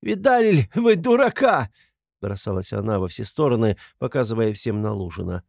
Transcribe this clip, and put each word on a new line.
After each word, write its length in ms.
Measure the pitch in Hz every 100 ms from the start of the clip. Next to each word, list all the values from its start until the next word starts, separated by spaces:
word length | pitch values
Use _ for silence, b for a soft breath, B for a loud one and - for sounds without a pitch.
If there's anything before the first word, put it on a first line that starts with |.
Видали 500 | - 208 202 247 226
ли 180 | 175 117
вы 220 | - 233 208
дурака? 720 | 170 240 254 - 262 180 113 b b _ _ _
бросалась 520 | 101 98 - 95 92
она 260 | 107 104 104
во 100 | 92
все 160 | -
стороны, 520 | 95 - 151 120 113 98 B _
показывая 540 | 127 - 117 113 110
всем 280 | 107 - 104
на 100 | 107
Лужина. 520 | 104 92 90 90 90